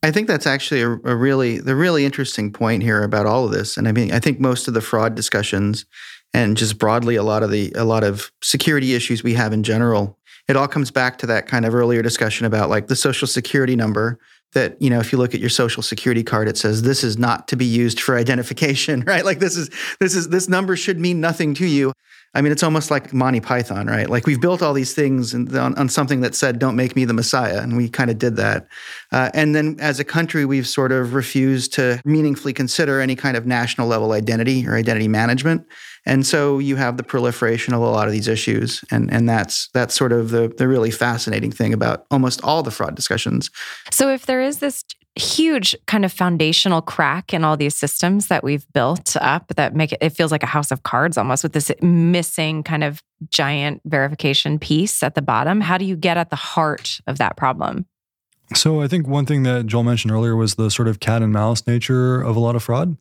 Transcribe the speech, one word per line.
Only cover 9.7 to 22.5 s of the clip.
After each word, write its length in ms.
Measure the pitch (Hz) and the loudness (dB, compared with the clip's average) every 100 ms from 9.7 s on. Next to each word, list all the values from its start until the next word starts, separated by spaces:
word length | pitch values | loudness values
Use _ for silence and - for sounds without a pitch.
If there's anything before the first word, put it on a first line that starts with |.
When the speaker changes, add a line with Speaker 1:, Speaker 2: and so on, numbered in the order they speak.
| 110 120 110 101 - _ - - | 2 4 2 0 -6 _ -20 0
Speaker 1:
it 80 | 135 | 0
all 120 | 143 | 2
comes 240 | 151 135 | 0 -2
back 260 | - 127 - | 0 0 -2
to 60 | 120 | -2
that 220 | 110 - | -2 0
kind 180 | 123 113 | 0 2
of 80 | |
earlier 300 | 120 120 120 | 2 4 2
discussion 420 | 113 110 110 - 117 | 0 0 -2 0 0
about, 240 | 107 90 | 2 2
like, 180 | 107 104 | 0 0
the 80 | 131 | -2
social 320 | 143 127 127 | 0 0 -2
security 480 | - - 143 131 123 | -4 -2 0 2 2
number 440 | 110 107 113 120 _ _ _ | 0 0 -2 -4 _ _ _
that, 260 | 143 117 - | 0 0 0
you 80 | 139 | 2
know, 100 | 120 | 2
if 120 | 110 | 2
you 60 | 131 | 0
look 160 | 123 120 | 0 0
at 40 | |
your 100 | 117 | -2
social 340 | - 120 - | 0 0 0
security 400 | - 107 - 117 | -6 -4 0 0
card, 240 | 113 113 107 | 0 0 0
it 100 | 107 | 0
says, 240 | 110 110 | 0 2
"This 220 | 117 135 | 2 0
is 160 | 120 107 | -2 0
not 280 | 120 117 - | 0 -2 -4
to 60 | 131 | -2
be 100 | 123 | 0
used 340 | 117 120 117 | 2 2 0
for 180 | - 120 | 0 0
identification," 840 | 117 127 120 127 156 139 - 139 | 2 0 -2 -2 -2 0 0 -2
<laughs> 60 | 123 | 0
right? 160 | 185 | 0
Like, 140 | 175 151 | 0 0
this 180 | 185 160 | -2 -2
is, 140 | 147 - - - | -8 -8 -10 -2
this 160 | 190 180 | 0 0
is, 140 | 165 | 0
this 200 | 180 185 | -2 2
number 260 | 180 190 180 | 0 0 -2
should 240 | - 175 | -2 -2
mean 220 | 175 175 | 0 0
nothing 320 | 165 165 160 139 | -2 0 -2 0
to 120 | 180 | 2
you. 260 | 143 135 131 _ - _ - | 2 2 -2 _ -20 _ 0
I 60 | |
mean, 100 | 147 | 2